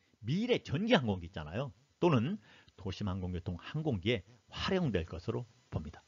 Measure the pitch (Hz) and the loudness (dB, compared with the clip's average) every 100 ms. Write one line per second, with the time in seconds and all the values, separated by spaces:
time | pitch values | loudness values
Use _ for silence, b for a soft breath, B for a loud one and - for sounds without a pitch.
0 | _ _ 107 180 247 202 - 143 220 214 | _ _ -2 0 2 2 2 -2 4 4
1 | 117 92 82 82 78 98 139 - _ - | 4 -2 -4 -8 -6 -4 -6 -8 _ 2
2 | 175 127 131 208 b b b - 98 - | 6 6 4 -2 b b b -10 -8 -4
3 | 104 95 90 90 - 87 - 151 156 101 | -2 -2 -4 -4 -4 -6 -6 -4 -2 0
4 | 98 117 - b _ - - 190 156 92 | 0 -2 -4 b _ -6 0 2 2 2
5 | 87 95 - 120 123 _ - - 76 - | -2 -6 -4 -4 -6 _ -8 -6 -6 -12